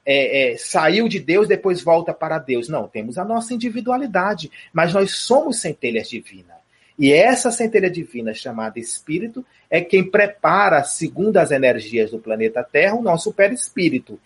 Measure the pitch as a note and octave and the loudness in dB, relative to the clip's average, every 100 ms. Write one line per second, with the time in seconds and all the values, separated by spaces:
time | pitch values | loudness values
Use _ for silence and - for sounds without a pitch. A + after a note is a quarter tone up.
0 | C#3 C#3 C3 C#3 C3 A2+ - F3+ D#3 G3 | 0 0 2 2 0 -2 -4 0 2 2
1 | A3+ F#3 C#3 F#3 G#3 F#3+ G3 F3 E3+ E3 | 0 -2 0 2 2 2 0 0 2 2
2 | E3+ - D#3+ D#3+ C#3 A#2+ A#2+ D3+ G#2 A2 | 2 -6 -4 -4 -2 -4 -2 -6 -6 -8
3 | A2 A#2+ G3+ A#3 A#3 B3 A#3+ A3+ A#3 B3+ | -8 -8 -4 -4 -4 -6 -6 -6 -4 -4
4 | C#4 F#3 F#3+ G3+ D3+ - - D#3 E3+ G3 | -2 -2 -2 -4 -10 -18 -6 0 0 2
5 | G3 - - C4 D#4 - E3+ - A#2+ A2+ | 0 -2 0 2 2 -4 -6 -6 -4 -4
6 | G2+ A2+ - F#2+ F2+ - _ _ _ - | -6 -12 -16 -20 _ -20 _ _ _ 0
7 | C#3 D3+ A3+ B3+ B3 A3 A3 G#3+ F#3 E3 | 4 6 6 4 0 -2 0 2 2 -2
8 | D#3 A#2+ A2+ G#2+ C3 A2+ A2 A#2 A2+ - | -8 -8 -8 -8 -10 -8 -8 -8 -10 -10
9 | - E3 A3+ B3+ - _ - E3 F3 G3 | -6 -6 -6 -12 -16 _ -2 -2 2 2
10 | F#3 G#3+ G3+ - D#3 F#3 G3+ D3+ - - | 4 2 2 2 2 4 4 2 0 -4
11 | D#3 C#3 G#3 F#3 D3+ C3+ C3 A2+ G#2+ A2+ | -6 -2 2 2 2 2 2 2 -2 -2
12 | A2 A2 A2 A2 A2 A#2+ B2 D3 F#3+ A3+ | -2 -4 -6 -2 -2 -2 -2 2 2 2
13 | A3 E3 G#3 - G3 B3 - - E3 B2+ | 0 0 -2 0 0 0 -8 -2 0 -2
14 | - G#2 | -6 -18